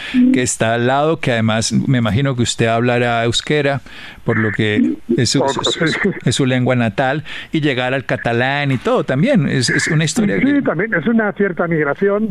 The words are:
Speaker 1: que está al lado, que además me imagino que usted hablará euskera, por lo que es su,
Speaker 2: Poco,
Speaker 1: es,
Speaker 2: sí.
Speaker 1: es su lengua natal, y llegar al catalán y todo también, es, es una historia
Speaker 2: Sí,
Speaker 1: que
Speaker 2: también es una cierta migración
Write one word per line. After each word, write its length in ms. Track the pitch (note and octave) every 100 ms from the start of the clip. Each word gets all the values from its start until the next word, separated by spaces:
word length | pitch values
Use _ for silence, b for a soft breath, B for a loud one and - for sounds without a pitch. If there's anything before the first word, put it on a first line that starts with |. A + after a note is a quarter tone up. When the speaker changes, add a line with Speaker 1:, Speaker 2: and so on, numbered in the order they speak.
| B B3+ B3
Speaker 1:
que 100 | B3+
está 320 | B2 - A2+ A#2
al 100 | B2
lado, 340 | C#3 D#3 D#3+
que 120 | -
además 400 | A#2 A2 A2 -
me 240 | A#2+ - B2+
imagino 360 | A2 G2+ C#3 B2
que 80 |
usted 240 | A#2 - A2+
hablará 560 | A2+ B2 A#2+ A#2+ A#2
euskera, 580 | A#2 A2+ - D3+ C#3 C#3 B B B B -
por 120 | A2
lo 140 | A2
que 440 | G2+ G#2+ A2 - - - -
es 120 | A#2
su, 80 | C#3+
Speaker 2:
Poco, 220 | C#3 -
Speaker 1:
es, 320 | - - D#3+
Speaker 2:
sí. 160 | - G3 D3+ D3+
Speaker 1:
es 100 | -
su 100 | C3
lengua 300 | B2+ B2+ B2+
natal, 480 | A2+ - C3 D3+ - B B
y 100 | D#3+
llegar 340 | D3 B2 B2+ C3+
al 100 | -
catalán 680 | C3 B2 A#2 C3 C#3+ C#3+
y 60 | B2+
todo 260 | A3 B3 -
también, 420 | C3 A#3 A#3+ C#3
es, 220 | C3+ A#2+
es 160 | - -
una 160 | D#3
historia 340 | D#3+ - G#3 G3
Speaker 2:
Sí, 60 | C4+
Speaker 1:
que 160 | C#4+
Speaker 2:
también 320 | C4 E3 A3
es 140 | E3+ G3+
una 240 | A3+ G#3
cierta 360 | - G3 F3 E3+
migración 600 | E3 D3 C#3 G3+ G3+ G#3+